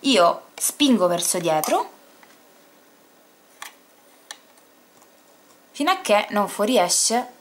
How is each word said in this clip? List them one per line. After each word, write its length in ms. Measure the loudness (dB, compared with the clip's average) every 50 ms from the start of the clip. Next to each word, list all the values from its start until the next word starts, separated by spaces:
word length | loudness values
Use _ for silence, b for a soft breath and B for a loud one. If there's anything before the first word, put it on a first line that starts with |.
io 420 | 2 2 4 6 4 4 2 0 -10 -20 _
spingo 520 | -8 -8 -8 -2 0 2 2 4 2 2
verso 320 | 0 0 -2 -4 -4 -4 -4
dietro 520 | -2 -2 -2 -2 0 0 -2 -2 -2 -4 -12 -20 _ _ -20 _ -20 _ -20 _ _ _ _ _ _ _ _ _ _ _ _ _ _ _ _ _ _ _ _ _ _ _ _ _ -20 -20 -20 _ _ _ _ _ _ _ _ _ _ _ -20 -20 _ _ _ _ _ _ _ _ _ _ _ _ -20 _ _ _ _ _ _ _ _ _ _ _ _ _ _
fino 180 | -4 -2 -2
a 60 | -2
che 300 | -2 0 0 2 2 2 0
non 160 | -2 -2 -2
fuoriesce 880 | -2 -2 -4 -2 0 2 2 2 2 0 0 0 0 -2 -2 -4 -6 -14 -20